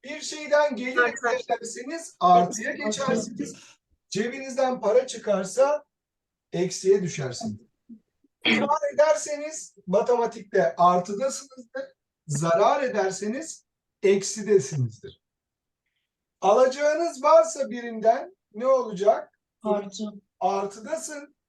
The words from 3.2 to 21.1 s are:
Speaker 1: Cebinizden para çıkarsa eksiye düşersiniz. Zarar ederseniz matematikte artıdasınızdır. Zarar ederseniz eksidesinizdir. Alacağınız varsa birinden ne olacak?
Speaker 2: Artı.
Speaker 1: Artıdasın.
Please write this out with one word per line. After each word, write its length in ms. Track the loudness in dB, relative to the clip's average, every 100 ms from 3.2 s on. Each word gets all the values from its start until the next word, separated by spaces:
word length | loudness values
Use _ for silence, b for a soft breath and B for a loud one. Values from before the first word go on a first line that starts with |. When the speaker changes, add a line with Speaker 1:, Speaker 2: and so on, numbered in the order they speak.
| -4 -10 -10 -12 B B _ _ _
Speaker 1:
Cebinizden 680 | -4 -4 -6 -8 -2 0 0
para 260 | 2 2 0
çıkarsa 760 | -8 -2 -2 -2 2 2 2 _ _ _ _ _ _ _
eksiye 500 | -4 -4 -2 2 2
düşersiniz. 580 | 2 -6 -8 -8 -10 -10 _ _ _ -20 _ _ _ _ 0
Zarar 480 | 0 2 0 -2
ederseniz 800 | 2 4 4 -2 -8 -8 -12 -16 _ -2
matematikte 880 | 0 2 0 0 -4 -4 0 0 4
artıdasınızdır. 1080 | 4 4 -2 -4 -4 -6 -14 -20 -14 -12 -12 _ _ _ -10
Zarar 560 | -4 0 4 4 4
ederseniz 840 | 0 0 -2 -2 -6 -6 -10 -16 _ _ _ _
eksidesinizdir. 1200 | 2 2 0 -8 2 2 2 -4 -4 -6 -20 -20 _ _ _ _ _ _ _ _ _ _ _ _
Alacağınız 840 | 4 6 4 4 0 0 -2 0
varsa 480 | 6 6 6 -2 -6
birinden 680 | -6 -8 0 2 2 -2 _ _
ne 120 | -4 0
olacak? 760 | 2 0 0 2 2 -2 _ _ _
Speaker 2:
Artı. 420 | -2 -2 -4 -10 -12 -12 _ _
Speaker 1:
Artıdasın. 960 | -2 -2 -6 -10 -10 -10 -8